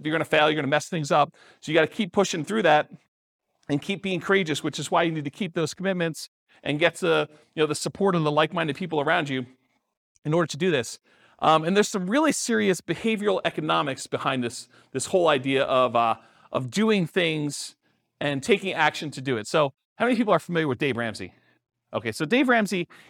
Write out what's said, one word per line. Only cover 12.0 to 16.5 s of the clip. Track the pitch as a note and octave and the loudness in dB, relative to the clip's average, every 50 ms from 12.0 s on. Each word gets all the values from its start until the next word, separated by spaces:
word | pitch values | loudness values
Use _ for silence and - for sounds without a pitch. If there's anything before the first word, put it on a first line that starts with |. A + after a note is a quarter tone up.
| F3+ F3 | -4 0
really | F3+ F#3+ D#4+ D4+ | 2 2 2 2
serious | - - - - A#3 A3 G#3+ G3 F3+ - | 0 0 -2 -2 0 2 2 2 0 0
behavioral | - - E3+ - - A3+ A3 G3+ G#3 G#3 F#3+ F3+ - | -2 -6 -6 -2 0 -2 -2 0 0 0 -2 0 -2
economics | E3+ - - D3+ D#3 E3 E3 D#3+ C#3+ C3 - - | -4 -4 -4 -4 -2 0 0 0 -2 -4 -8 -8
behind | - - B2 - D3 C3+ C3 A#2+ | -8 -6 -4 -2 -2 -2 -2 -4
this, | A#2+ - - - _ _ _ _ _ _ | -4 -6 -10 -16 _ _ _ _ _ _
this | C3+ - | -6 -6
whole | - - F#3 F3 | 0 0 2 4
idea | D#3+ D3 C#3 B2+ C3+ C3+ C3 C3+ | 4 4 2 2 2 2 2 2
of, | - C3+ B2+ B2+ B2 A2+ | 2 4 4 4 4 4
uh, | A#2+ A#2 A2+ A2 - _ _ _ _ _ _ | 2 2 2 0 -2 _ _ _ _ _ _